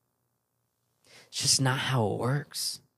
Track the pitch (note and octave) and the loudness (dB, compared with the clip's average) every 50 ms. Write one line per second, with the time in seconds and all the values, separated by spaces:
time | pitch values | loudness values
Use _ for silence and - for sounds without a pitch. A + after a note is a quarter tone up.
0 | _ _ _ _ _ _ _ _ _ _ _ _ _ _ _ _ _ _ _ _ | _ _ _ _ _ _ _ _ _ _ _ _ _ _ _ _ _ _ _ _
1 | _ - - - - _ - - - - - - C3+ B2+ C3 - - B2+ C3+ B2 | _ -20 -20 -20 -20 _ -8 -4 0 2 2 4 4 2 0 0 -2 0 2 2
2 | G#2+ G2 A2 - A2+ B2 C#3 D3 D3 - - - - - - - - _ _ | 2 2 0 0 0 0 0 -2 -4 -8 -10 -8 -6 -6 -8 -10 -14 _ _